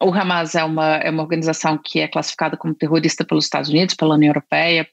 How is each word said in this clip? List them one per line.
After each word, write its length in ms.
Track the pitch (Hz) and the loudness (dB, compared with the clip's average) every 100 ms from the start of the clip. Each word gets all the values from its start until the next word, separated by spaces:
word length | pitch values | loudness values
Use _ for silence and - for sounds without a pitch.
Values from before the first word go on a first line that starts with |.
o 100 | 196 | 0
Hamas 420 | 185 185 175 160 | 2 0 0 0
é 80 | 170 | -2
uma, 340 | 160 156 156 156 | 0 2 2 2
é 140 | 165 | 0
uma 120 | 160 | -2
organização 560 | 156 165 160 160 160 156 | -2 -2 0 0 0 -2
que 220 | - 165 | -2 -4
é 80 | 151 | -2
classificada 480 | 160 151 - 160 - | -4 -4 -4 -4 -4
como 180 | 165 | -6
terrorista 500 | 156 151 160 160 - | -4 0 2 2 -2
pelos 200 | - 156 | -2 -2
Estados 240 | - 147 143 | -2 -4 0
Unidos, 260 | 151 185 | 0 0
pela 200 | - 156 | 0 2
União 160 | 151 151 | 4 4
Europeia, 580 | 147 - 151 165 165 156 | 2 -2 0 0 0 -2